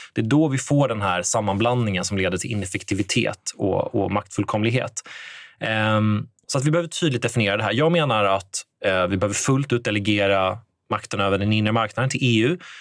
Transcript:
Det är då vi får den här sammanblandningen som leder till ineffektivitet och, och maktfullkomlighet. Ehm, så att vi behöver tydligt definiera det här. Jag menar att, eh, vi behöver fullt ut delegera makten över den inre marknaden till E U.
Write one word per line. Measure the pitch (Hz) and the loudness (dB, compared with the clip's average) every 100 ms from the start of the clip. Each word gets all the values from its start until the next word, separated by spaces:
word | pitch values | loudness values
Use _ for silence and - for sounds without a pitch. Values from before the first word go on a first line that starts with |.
| - | -10
Det | - | -4
är | 110 | 2
då | 147 156 | 4 2
vi | 131 | 0
får | - 143 135 | 0 2 2
den | 110 | 0
här | 101 90 | -2 0
sammanblandningen | 90 117 104 98 117 123 113 92 | 0 -2 0 2 2 2 0 -2
som | 90 98 | -2 -2
leder | 92 90 | 0 -2
till | 123 | -4
ineffektivitet | 107 95 - - 98 104 123 107 104 - - | -6 -6 -8 -4 -2 0 0 -2 -4 -10 -4
och, | 98 95 - | -2 0 -2
och | - 95 | -2 0
maktfullkomlighet. | 92 - - 101 107 110 123 - - - - - - - - | -2 -4 -4 -2 0 0 0 -2 -8 -14 -16 -18 -20 -20 -8
Ehm, | 110 110 107 107 107 107 - _ - | -2 0 2 4 4 2 -2 _ -6
så | 139 | -2
att | |
vi | 139 | 2
behöver | 165 165 | 0 0
tydligt | - 165 123 | -2 0 0
definiera | 117 120 104 104 | -2 0 2 2
det | |
här. | 110 | 0
Jag | 113 156 | 2 2
menar | 170 143 110 | 2 2 2
att, | 101 98 - - - - | 2 0 -2 -12 -12 -4
eh, | 101 95 92 | 0 2 2
vi | 95 | 0
behöver | 104 | 0
fullt | 101 - 135 143 | -2 0 0 0
ut | 120 | -2
delegera | 120 104 101 104 98 98 95 95 - _ - | 0 -2 0 2 2 2 2 -2 -10 _ -6
makten | 107 - 101 | -6 -6 -2
över | 98 98 | 0 0
den | 101 | 2
inre | 107 107 | 2 2
marknaden | 113 110 - 131 | 0 -2 -2 -2
till | - | 0
E | 127 113 | 2 4
U. | 120 180 - - | 2 0 -8 -20